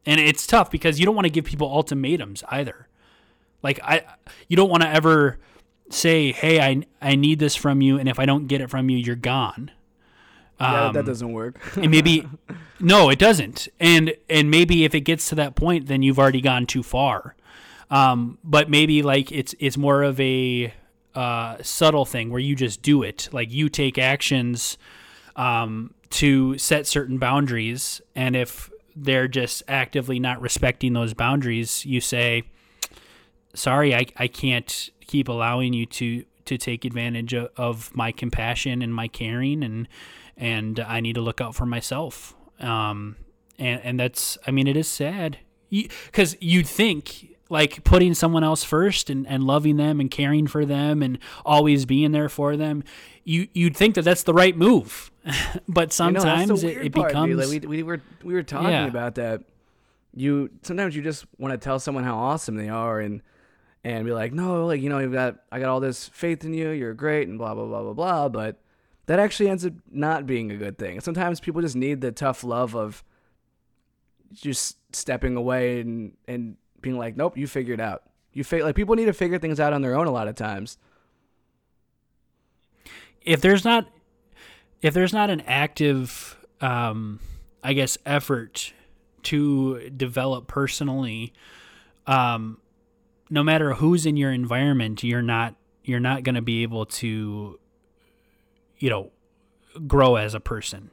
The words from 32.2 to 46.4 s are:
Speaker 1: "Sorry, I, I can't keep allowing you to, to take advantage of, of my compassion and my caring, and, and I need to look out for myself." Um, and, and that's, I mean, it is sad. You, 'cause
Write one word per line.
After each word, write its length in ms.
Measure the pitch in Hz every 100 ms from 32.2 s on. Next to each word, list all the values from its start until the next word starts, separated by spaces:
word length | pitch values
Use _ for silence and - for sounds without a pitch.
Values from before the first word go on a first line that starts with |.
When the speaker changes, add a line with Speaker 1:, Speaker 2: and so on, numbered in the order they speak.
| 120 117 117 - _ - - - _ _ _ _ _ -
Speaker 1:
"Sorry, 400 | - 131 147 120
I, 100 | 123 -
I 100 | 123
can't 640 | - 135 123 - - - _
keep 260 | - 147 131
allowing 460 | 117 117 123 127
you 120 | 120 117
to, 360 | - 120 120 - _ -
to 120 | 127
take 280 | - 117 127
advantage 480 | 117 117 117 117
of, 160 | 123 120 -
of 380 | 120 113 - -
my 160 | 117
compassion 720 | 117 120 - 113 120 139 123
and 100 | 120
my 140 | 117 117
caring, 560 | - 113 120 135 147
and, 240 | 127 110 117 - - - - -
and 420 | 120 113 107 110
I 200 | 113 117
need 160 | 117 117
to 60 |
look 180 | 117 113
out 140 | 120 -
for 100 | 123
myself." 680 | 120 - 131 156 - - - _ -
Um, 560 | 123 113 107 104 104 104 - _ _ -
and, 240 | 127 123
and 160 | 123 123
that's, 380 | 123 - - - -
I 60 |
mean, 160 | 135 135
it 80 | 147
is 120 | 160
sad. 520 | - 143 196 165 139 _ _ -
You, 180 | 196 - - -
'cause 240 | - 180 170